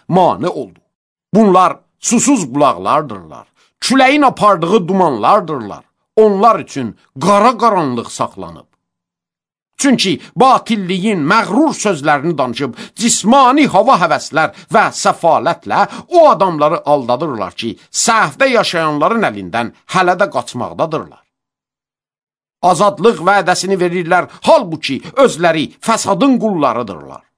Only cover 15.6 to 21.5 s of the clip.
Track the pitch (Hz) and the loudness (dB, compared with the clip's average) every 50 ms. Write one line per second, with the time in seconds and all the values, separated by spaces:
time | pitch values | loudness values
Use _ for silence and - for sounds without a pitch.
15.6 | - 101 104 165 196 - - - - - 339 349 320 285 226 156 196 185 170 147 | -6 -4 -2 -2 -2 -2 -4 -10 -8 0 4 6 6 6 6 4 2 0 0 0
16.6 | 147 156 165 151 - 147 147 143 123 113 123 123 165 160 131 107 98 90 - - | 0 0 0 -2 0 0 0 0 0 -2 -2 -2 -4 -6 -6 -6 -8 -10 -10 -8
17.6 | - 117 92 - _ _ - - - - 226 220 196 160 135 - 277 269 247 220 | -8 -8 -8 -10 _ _ -6 -2 0 2 2 2 0 0 0 0 0 2 2 2
18.6 | 185 - - 170 160 156 151 147 151 180 226 233 196 139 110 101 95 87 85 113 | 0 0 -2 -2 -2 -2 -2 0 0 0 0 0 -2 -2 -4 -6 -8 -6 -6 -6
19.6 | 120 110 - _ _ - - 185 180 180 180 180 202 170 139 131 113 - - 127 | -6 -6 -10 _ _ -4 -2 0 0 0 0 0 -2 -2 -2 -6 -8 -8 -8 -10
20.6 | 113 87 82 90 151 160 156 143 98 76 - _ _ _ _ _ _ _ | -10 -8 -6 -6 -6 -4 -4 -6 -8 -12 -18 _ _ _ _ _ _ _